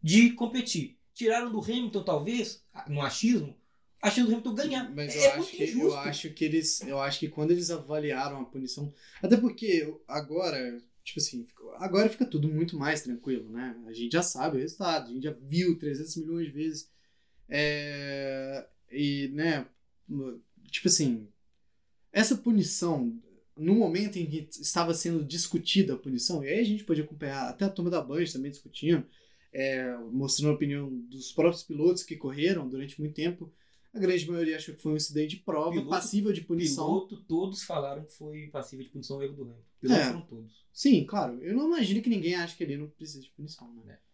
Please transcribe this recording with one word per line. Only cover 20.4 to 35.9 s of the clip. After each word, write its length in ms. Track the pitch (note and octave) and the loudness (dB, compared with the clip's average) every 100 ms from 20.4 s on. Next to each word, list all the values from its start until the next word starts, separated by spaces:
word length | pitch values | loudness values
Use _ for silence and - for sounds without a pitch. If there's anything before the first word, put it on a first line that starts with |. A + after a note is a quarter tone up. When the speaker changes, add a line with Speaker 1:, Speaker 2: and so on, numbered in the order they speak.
| _ _ - | _ _ -10
Speaker 2:
tipo 180 | - F3+ | 0 2
assim, 400 | E3 C#3+ A2+ G#2 _ _ _ _ _ _ _ _ | 4 4 0 -4 _ _ _ _ _ _ _ _
essa 240 | G3 A3+ A3+ | 2 4 4
punição, 840 | A#3 G#3+ D3+ - F3 D#3 A#2+ A#2 - - _ - | 4 4 4 0 0 2 0 -4 -14 -20 _ -4
no 180 | D#3 G#3 | 4 6
momento 420 | F#3+ F3 G#3 F#3+ | 6 2 -2 -2
em 80 | D#3+ | -4
que 220 | D#3 D3+ - | -4 -8 -6
estava 340 | D3 - E3+ | -2 2 2
sendo 300 | E3 F3 E3 | 2 2 0
discutida 720 | D3 E3 - E3+ - G3 - | -2 -4 -2 -2 2 4 4
a 40 | C3 | 2
punição, 460 | C3+ B2+ - F3 | -2 -2 0 -2
e 60 | C#3 | 0
aí 100 | F#3+ | 2
a 40 | |
gente 200 | A#3 G#3 | 2 0
pôde 180 | - D#3 | 0 0
acompanhar 480 | D3+ D3 C#3+ C#3 B2+ | 0 -6 -6 -4 -6
até 160 | - G3 | 0 -2
a 40 | |
turma 200 | G3 F3 | 0 0
da 120 | E3+ | 0
Band 240 | B2+ D3 E3+ | -2 -2 -2
também 260 | C3 C#3 | -2 -6
discutindo, 540 | C#3+ - - D3 E3 B2+ _ _ _ _ | -8 -16 -4 2 2 2 _ _ _ _
é, 420 | C#3 C3+ C3 B2+ A#2+ A2+ | -4 -2 0 -4 -6 -4
mostrando 400 | B2 C#3 - D3 | -2 0 2 2
a 40 | D3 | 2
opinião 340 | C#3+ C#3+ C#3 B2+ A#2+ | 0 -2 -4 -8 -10
dos 240 | C3+ - | -14 -8
próprios 320 | - E3 E3+ | 2 2 2
pilotos 400 | - D3+ E3 F3+ | -8 2 2 2
que 120 | - D#3 | -4 -8
correram 500 | C#3 C#3 E3 F#3 C3 | -8 -2 0 0 -4
durante 320 | C3 C#3 C#3 | -8 -10 -8
muito 140 | D3+ D3+ | -8 -2
tempo, 360 | E3 F3 D#3 _ _ _ _ | -4 -4 -12 _ _ _ _
a 60 | A#3 | -2
grande 300 | F#3 F3+ D#3 | 0 2 0
maioria 280 | E3+ D#3+ D#3 | -2 0 -2
achou 180 | D#3 - | -8 -8
que 60 | |
foi 100 | D#3 | -2
um 60 | D3+ | -2
incidente 400 | D3+ D3+ D3+ F#3+ | -2 -2 -2 -4
de 40 | |
prova, 280 | - D#3 D#3+ | -4 -2 0
Speaker 1:
Piloto, 180 | E3+ | -2
Speaker 2:
passível 440 | C#3 | 0